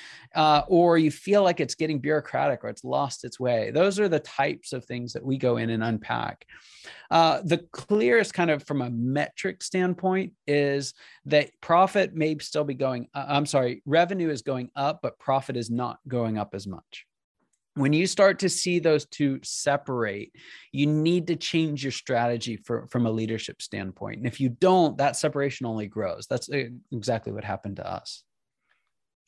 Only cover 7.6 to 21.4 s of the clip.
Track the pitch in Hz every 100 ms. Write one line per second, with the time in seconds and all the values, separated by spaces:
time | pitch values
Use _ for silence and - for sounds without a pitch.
7.6 | - - - 208 240 233 196 - 170 143
8.6 | - 139 123 117 123 143 147 - 190 185
9.6 | - 185 180 180 185 190 185 - - 147
10.6 | 143 139 131 - - - 139 147 147 _
11.6 | - 170 190 202 - 160 156 151 - 151
12.6 | 147 131 131 123 120 143 135 143 147 139
13.6 | 123 123 143 156 175 190 165 135 139 131
14.6 | 123 143 139 156 123 - - 135 - 123
15.6 | 113 117 120 - 135 123 113 107 104 98
16.6 | 98 87 - - - _ _ _ _ _
17.6 | _ - 139 151 185 - 196 - 185 -
18.6 | 180 175 160 151 - - 143 131 - -
19.6 | 143 143 143 127 107 101 - - - -
20.6 | - 135 147 151 160 175 165 160